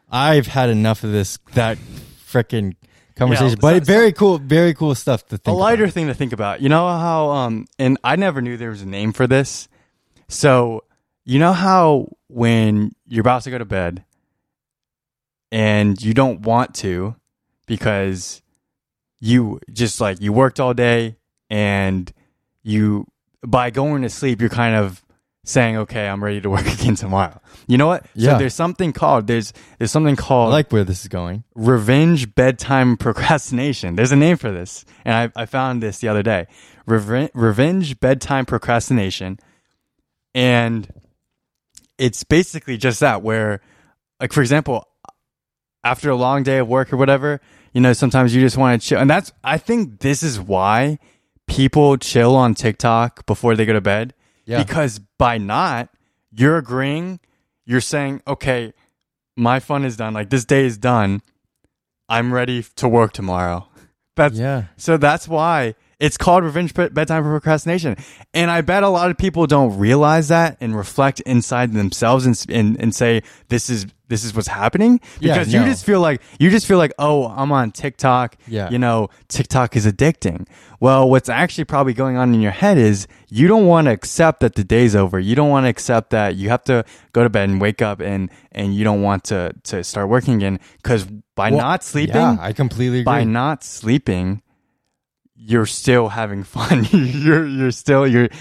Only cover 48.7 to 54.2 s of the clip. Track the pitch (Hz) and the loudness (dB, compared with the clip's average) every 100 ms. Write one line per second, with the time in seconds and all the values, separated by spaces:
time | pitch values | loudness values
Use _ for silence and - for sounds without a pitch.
48.7 | 120 - 113 135 170 - - 131 151 - | 0 0 0 2 2 -2 -10 -6 -4 -2
49.7 | 233 170 104 139 139 160 110 92 95 98 | -2 -2 -4 -4 -2 -4 -6 -4 0 2
50.7 | 110 139 151 _ _ _ _ - - 135 | 2 0 -4 _ _ _ _ -8 0 2
51.7 | 151 143 135 - 131 120 131 123 107 117 | 4 4 2 0 2 4 4 2 0 -2
52.7 | 104 120 113 117 - - 104 120 110 110 | -2 0 0 0 -6 -6 -2 0 0 2
53.7 | 107 98 104 123 - | 0 0 -2 -4 -14